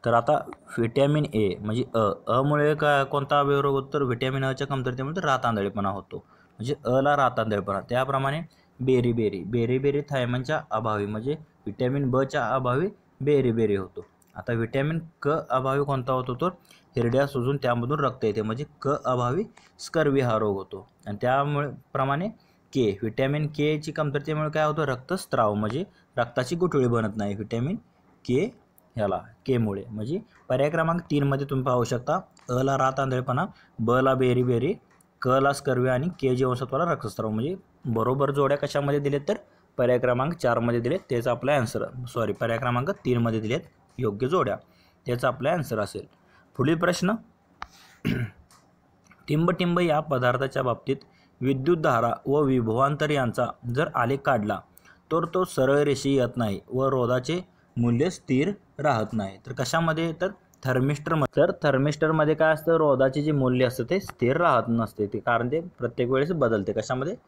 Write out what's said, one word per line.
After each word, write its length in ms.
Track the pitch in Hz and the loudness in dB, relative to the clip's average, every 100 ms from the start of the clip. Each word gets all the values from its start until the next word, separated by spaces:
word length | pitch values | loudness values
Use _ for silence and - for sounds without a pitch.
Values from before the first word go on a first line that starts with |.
तर 100 | 120 | 4
आता 220 | 117 117 151 - - - | 2 4 0 -2 -16 -12
व्हिटॅमिन 560 | - 117 139 139 151 147 | -2 0 4 4 4 0
ए 140 | 107 104 90 | 2 0 0
म्हणजे 280 | 104 110 123 | -4 -4 -2
अ, 60 | 113 104 - - | 0 0 0 0
अ 120 | 117 | 0
मुळे 320 | 139 147 147 | 2 2 2
का, 280 | 151 151 143 | 2 2 2
कोणता 340 | 135 143 139 147 | 2 -2 0 2
अवयव 200 | 143 139 | 2 2
रोग 140 | 143 | 2
होतो? 180 | 139 135 | 0 -2
तर 80 | 151 | -2
व्हिटॅमिन 420 | 135 117 131 135 | -2 0 -2 -2
अ 80 | 135 | -2
च्या 140 | 135 139 | -4 -4
कमतरतेमुळे 500 | 135 127 127 135 170 | -4 -4 -4 -6 -4
तर 80 | |
रात 220 | 156 131 123 | 0 0 0
आंधळेपणा 440 | 110 98 101 98 | 0 -2 -2 -4
होतो, 340 | 98 - 98 - - _ _ | -4 -10 -16 -16 -20 _ _
म्हणजे 160 | 113 143 113 | -8 -6 0
अ 140 | 127 | 2
ला 160 | 139 143 | 2 4
रात 220 | 131 120 | 2 2
आंधळेपणा. 420 | 110 104 98 98 - | 0 -2 -2 -4 -2
त्याप्रमाणे 500 | 120 131 135 135 147 165 _ _ _ | -2 0 -2 -2 -4 -8 _ _ _
बेरीबेरी, 600 | 131 127 120 117 107 95 85 | 2 4 4 2 0 -2 -4
बेरीबेरी 540 | 120 117 127 139 143 147 | 0 2 2 2 0 -2
थायमानच्या 500 | 139 120 123 127 151 - | -4 -2 -2 -2 -4 -4
अभावी 360 | 110 113 107 101 | -4 -2 -2 -2
म्हणजे 260 | 107 120 | -4 -4
व्हिटॅमिन 760 | 151 - _ - 104 123 139 135 | -6 -8 _ -12 -4 -2 0 0
ब 120 | 127 | 0
च्या 220 | 135 147 117 | 0 -2 0
अभावी 420 | 131 127 127 190 - _ _ | 0 0 0 -2 -6 _ _
बेरीबेरी 560 | 135 147 127 113 110 98 | 2 2 2 2 0 0
होतो. 300 | 92 - - _ _ | -4 -12 -18 _ _
आता 180 | - 98 | -14 -6
व्हिटॅमिन 460 | 117 113 135 143 160 160 _ | -4 -2 -2 -2 -4 -8 _
क 60 | 143 156 - | -2 -2 0
अभावी 340 | 131 131 139 | -2 0 -2
कोणता 280 | 143 135 123 | 0 -2 0
होतो? 220 | 131 123 123 | -2 -2 -2
तर 120 | 175 180 _ - _ - | -4 -4 _ -20 _ -2
हिरड्या 300 | 120 127 139 | 2 2 0
सुजून 300 | 131 120 143 | 0 -2 -2
त्यामधून 440 | 127 120 120 147 | 0 -2 -2 -2
रक्त 240 | 139 123 | -2 0
येते, 180 | 110 104 | -2 0
म्हणजे 220 | 107 117 147 _ | -2 -4 -8 _
क 120 | 139 147 | -2 -2
अभावी 400 | 120 127 120 151 226 - - _ | 0 0 0 -2 -4 -10 -20 _
स्कर्वी 420 | - 165 151 139 | -6 0 2 2
हा 180 | 123 110 | 2 2
रोग 180 | 107 98 | 2 -2
होतो. 300 | 95 98 95 _ - | -6 -14 -16 _ -12
आणि 100 | 101 | -4
त्यामुळे 480 | 123 131 143 147 147 - _ | 0 2 2 0 -2 -8 _
प्रमाणे 360 | - 135 143 202 - _ _ _ | -4 -2 0 -4 -8 _ _ _
के, 180 | 135 113 | 0 2
व्हिटॅमिन 540 | 98 113 110 135 147 151 | 2 -4 0 0 0 -2
के 280 | 151 147 151 | -2 0 0
ची 140 | 151 | -4
कमतरतेमुळे 580 | 151 151 139 139 151 156 | -4 -2 -2 -4 -4 -2
काय 140 | 151 | 0
होतं? 200 | 156 156 | 0 0
रक्तस्राव 680 | 147 123 - 185 - 127 110 | -2 -4 -4 -8 -2 2 2
म्हणजे 300 | 104 107 123 196 _ _ - | 2 -2 -4 -6 _ _ -4
रक्ताची 400 | 120 - 127 170 | -2 -2 -2 0
गुठळी 300 | 175 156 127 | 0 2 2
बनत 300 | 117 110 107 | 2 0 -2
नाही 180 | 101 | -4
व्हिटॅमिन 420 | 101 107 117 127 220 - _ _ _ | -4 -4 -4 -2 -4 -10 _ _ _
के 200 | - 123 208 - _ _ _ - | -2 0 0 -6 _ _ _ -4
ह्याला, 220 | 104 90 - - - | -2 -2 -6 -14 -2
के 100 | 123 | 0
मुळे. 240 | 110 98 110 | 0 -4 -8
म्हणजे 300 | 107 110 180 - _ _ | -10 -6 -6 -8 _ _
पर्याय 220 | 127 147 | 0 0
क्रमांक 300 | 160 165 170 - | 0 0 -2 0
तीन 140 | 147 | 0
मध्ये 220 | 143 139 139 | 2 0 -2
तुम्ही 140 | 135 131 | -2 0
पाहू 180 | 123 | 0
शकता, 360 | 117 120 123 170 190 _ - | 0 -2 -2 -4 -4 _ -4
अ 120 | 123 | -2
ला 140 | 135 135 | 0 2
रात 220 | 131 135 | 0 0
आंधळेपणा, 440 | 135 127 127 127 190 - - - | -2 -2 -2 -2 -2 -8 -20 -6
ब 200 | 113 127 | 2 4
ला 160 | 131 | 4
बेरीबेरी, 580 | 131 127 123 123 117 135 240 _ _ _ _ | 4 2 2 2 2 0 -4 _ _ _ _
क 160 | 127 131 | 2 4
ला 100 | 139 | 4
स्कर्वी 360 | 135 - 123 127 | 0 -2 0 2
आणि 200 | 127 160 180 | 0 -2 -2
के 140 | 135 127 | 0 2
जीवनसत्वाला 540 | 131 123 127 135 170 | 0 0 -2 -2 0
रक्तस्राव. 380 | 135 110 - 110 | -2 -6 -6 -4
म्हणजे 240 | 107 135 196 _ _ 135 | -2 -4 -6 _ _ -4
बरोबर 440 | 113 113 135 139 | 0 2 2 2
जोड्या 280 | 139 135 143 | 2 2 2
कशामध्ये 420 | 143 147 143 147 | 0 -2 0 0
दिलेत? 200 | 143 143 147 | 0 -2 -2
तर 80 | 220 - _ _ - | -4 -4 _ _ 0
पर्याय 200 | 123 123 | 2 4
क्रमांक 360 | 123 123 135 | 2 0 0
चार 240 | 170 127 120 | 0 0 2
मध्ये 220 | 117 120 | 2 0
दिलेत, 200 | 120 175 - | 0 -4 -2
तेच 180 | 123 127 | -2 0
आपला 260 | 120 131 | -2 0
आन्सर, 300 | 147 117 110 - 127 123 | 0 0 -4 -6 -8 -10
सॉरी, 240 | 123 110 | -4 -4
पर्याय 260 | 98 117 113 | -2 -2 -2
क्रमांक 320 | 127 120 139 202 | -2 -2 -2 -4
तीन 140 | 131 120 | 0 0
मध्ये 220 | 117 113 | 2 0
दिलेत 200 | 107 139 - _ _ - | -2 -4 -6 _ _ -6
योग्य 300 | 123 101 127 | -4 -2 0
जोड्या, 280 | 180 123 98 - _ _ _ - | 0 0 -2 -8 _ _ _ -6
तेच 180 | 123 | -2
आपला 260 | 135 123 127 | -2 -2 -2
आन्सर 280 | 175 135 110 | -2 -2 -4
असेल. 280 | - 101 90 _ _ _ _ - | -4 -6 -14 _ _ _ _ -2
पुढील 200 | 127 165 | 0 2
प्रश्न, 380 | 175 175 180 220 - _ _ _ - - - - | 0 0 -2 -2 -8 _ _ _ -18 -18 -20 -8
<clears throat> 100 | - 123 110 - - - _ _ _ _ _ - - | -4 -2 -4 -10 -20 -20 _ _ _ _ _ -20 -4
टिंबटिंब 520 | 151 170 170 175 175 | 0 2 0 0 2
या 180 | 175 151 | 2 0
पदार्थाच्या 640 | 156 135 123 123 135 139 | 0 0 2 0 -2 -2
बाबतीत 340 | 131 113 - 139 - _ _ _ | -2 -2 -2 -6 -6 _ _ _
विद्युतधारा 720 | 127 135 135 175 156 120 117 113 - | -2 0 2 2 4 2 2 0 0
व 160 | 143 | 2
विभवांतर 680 | 143 131 113 113 139 143 151 | 4 2 2 2 2 2 0
यांचा 360 | 147 123 104 120 - 120 | 0 0 -2 -4 -4 -6
जर 140 | 120 156 | -2 -2
आलेख 240 | - 120 139 | 0 0 0
काढला, 400 | 147 127 104 101 - - - - _ | 2 0 0 -4 -8 -20 -20 -20 _
तर 140 | 160 165 | -2 0
तो 100 | 185 185 | -2 -2
सरळ 360 | - 131 143 | 0 2 4
रेषीय 360 | 147 127 139 139 | 4 0 2 2
येत 160 | 120 123 | 2 0
नाही 240 | 113 98 - | -2 -4 -6
व 200 | 127 135 | -2 0
रोधाचे 520 | 131 120 127 123 170 180 _ _ - | 2 2 0 0 -6 -6 _ _ 0
मूल्य 340 | 120 117 160 | 2 2 0
स्थिर 400 | 175 - 131 160 202 _ - | -2 0 2 2 -2 _ -4
राहत 340 | 151 120 104 | 0 0 0
नाही. 260 | 110 98 98 - | -4 -6 -8 -14
तर 60 | |
कशामध्ये? 600 | 120 127 165 165 156 165 160 | -6 -2 0 0 0 -2 -2
तर 80 | 185 - _ _ | -6 -6 _ _
थर्मिस्टरमध्ये. 800 | 131 127 135 147 - 160 131 - | -2 0 2 -2 0 0 2 4
तर 80 | 165 - | 2 2
थर्मिस्टरमध्ये 720 | 151 135 143 151 156 160 151 | 2 2 2 2 0 2 2
काय 180 | 156 160 | 4 4
असतं? 240 | 156 160 165 | 2 2 4
रोधाचे 460 | 156 131 131 135 | 4 4 4 2
जे 100 | 147 | 0
मूल्य 340 | 147 127 123 127 | 2 2 4 2
असतं 180 | 120 120 | 0 -2
ते 100 | 185 | -2
स्थिर 360 | - - 120 147 | -4 -2 0 4
राहत 320 | 170 127 107 | 4 4 2
नसते, 360 | 117 110 - 104 | 0 -2 -2 -4
ते 120 | 107 | -2
कारण 320 | 110 117 120 | 0 0 0
ते 100 | 156 170 _ | -2 -4 _
प्रत्येक 320 | 120 120 120 | -6 -2 0
वेळेस 220 | 131 147 | 2 0
बदलते. 380 | 170 127 110 98 | 0 2 2 0
कशामध्ये? 420 | 104 - 127 139 240 | -4 -2 -4 -4 -8